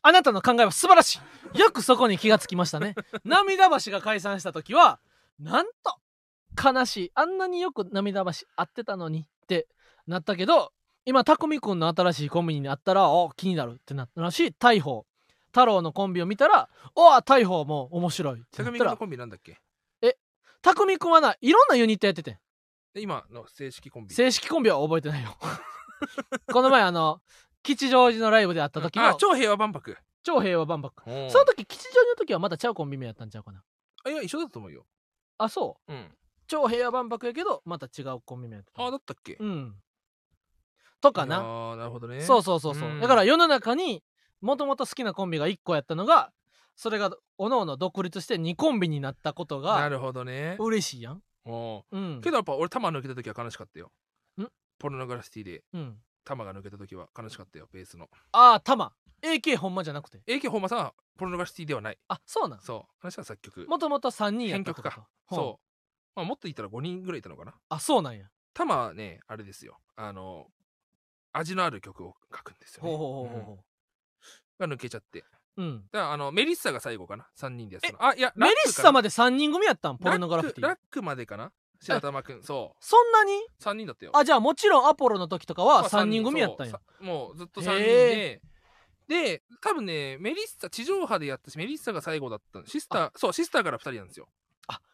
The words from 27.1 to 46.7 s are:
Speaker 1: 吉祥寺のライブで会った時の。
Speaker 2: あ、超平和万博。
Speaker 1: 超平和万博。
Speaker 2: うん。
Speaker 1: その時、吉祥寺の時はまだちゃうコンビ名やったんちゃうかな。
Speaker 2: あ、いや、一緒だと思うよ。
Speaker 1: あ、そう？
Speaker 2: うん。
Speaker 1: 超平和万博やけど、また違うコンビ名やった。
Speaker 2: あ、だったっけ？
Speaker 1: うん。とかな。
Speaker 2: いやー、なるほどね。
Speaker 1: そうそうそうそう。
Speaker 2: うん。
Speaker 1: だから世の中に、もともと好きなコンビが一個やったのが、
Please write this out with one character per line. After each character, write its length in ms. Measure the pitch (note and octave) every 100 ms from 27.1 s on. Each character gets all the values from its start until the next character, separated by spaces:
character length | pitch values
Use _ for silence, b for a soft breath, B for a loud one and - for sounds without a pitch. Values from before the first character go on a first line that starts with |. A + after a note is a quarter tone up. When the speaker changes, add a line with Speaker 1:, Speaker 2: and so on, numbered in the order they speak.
| E3 _ b b _
Speaker 1:
吉 260 | - C#4 C4+
祥 220 | B3+ B3
寺 100 | A3+
の 100 | A3
ラ 100 | A3
イ 60 | F#3+
ブ 60 |
で 60 | E3
会 60 | C#3+
っ 40 |
た 100 | D#3
時 160 | E3 -
の。 100 | A3+
Speaker 2:
あ、 80 |
超 220 | F3 G4+ C4+
平 140 | A3
和 60 | G3+
万 160 | G#3+
博。 240 | D3+ - - _ _
Speaker 1:
超 180 | - D4
平 160 | F#3+ E3+
和 80 | D#3
万 160 | D#3+
博。 220 | C3+ _ -
Speaker 2:
う 200 | C3 C3
ん。 40 |
Speaker 1:
そ 80 | B4+
の 60 |
時、 200 | C5+ -
吉 200 | G#3 -
祥 80 | B4+
寺 180 | B4+ A#4+
の 60 | A#4+
時 160 | F4
は 80 | F3+
ま 80 | F#3+
だ 80 | D#3+
ち 80 |
ゃ 60 | B3
う 40 |
コ 100 | G3+
ン 60 | C#3+
ビ 80 | C3+
名 80 | A#2+
や 60 |
っ 20 |
た 100 | G#2+
ん 60 | A2
ち 60 | G#2+
ゃ 60 |
う 20 |
か 80 | G2+
な。 100 | F#2+ _ _ _ _
Speaker 2:
あ、 60 | C4
い 60 | D4+
や、 60 |
一 120 | F#3
緒 60 | D#4
だ 80 | D4+
と 100 | A2+
思 100 | G2
う 40 |
よ。 140 | C2 _ _ _ _ _ -
Speaker 1:
あ、 100 | A3
そ 300 | G4 F#3+ - -
う？ 60 |
Speaker 2:
う 40 | C#3
ん。 200 | F2 _ _ _ -
Speaker 1:
超 200 | D#4 B3
平 160 | A#3+ B3
和 40 |
万 180 | B3 A#3
博 160 | A#3 A#3+
や 60 |
け 120 | B3
ど、 180 | G4+ -
ま 140 | E3+ E3
た 80 | C3
違 160 | - C3+
う 140 | B2+
コ 120 | - B2+
ン 60 |
ビ 60 | A#2+
名 80 | G#2
や 60 |
っ 20 |
た。 200 | - -
Speaker 2:
あ、 60 | B3
だ 60 | C4+
っ 40 |
た 140 | -
っ 20 | -
け？ 140 | - -
Speaker 1:
う 80 | G#3+
ん。 300 | E3 B2 G2+ _ _ _ _ _ _ _ _ _ _ _ _
と 120 | C#4+
か 140 | G3 C#3
な。 100 | F3+
Speaker 2:
い 20 |
や 60 |
ー、 320 | A2+ A#2 A2+ A2+
な 80 |
る 60 | A#2
ほ 100 | A#2
ど 80 | A#2
ね。 140 | B2+
Speaker 1:
そ 160 | D#3+ A#3+
う 40 |
そ 140 | F#3 E3+
う 40 |
そ 100 | D3
う 40 |
そ 120 | C#3+ D#3
う。 20 |
Speaker 2:
う 40 |
ん。 60 | D3+
Speaker 1:
だ 80 | B3
か 80 | A#3+
ら 80 |
世 120 | G3 D#4+
の 100 | E4
中 280 | C4+ A3+
に、 280 | C#4 F4+ F3+ _ _ _ _
も 160 | G#3 C#4
と 80 |
も 120 | C#4 C4+
と 100 | B3
好 80 |
き 100 | -
な 80 | A3+
コ 140 | F#3+ F#3
ン 40 |
ビ 80 | D#3+
が 80 | D#3+
一 140 | F#3+
個 120 | -
や 80 | D#3
っ 20 |
た 100 | -
の 120 | D#3+ A3+
が、 260 | D#4+ - _ _ _ _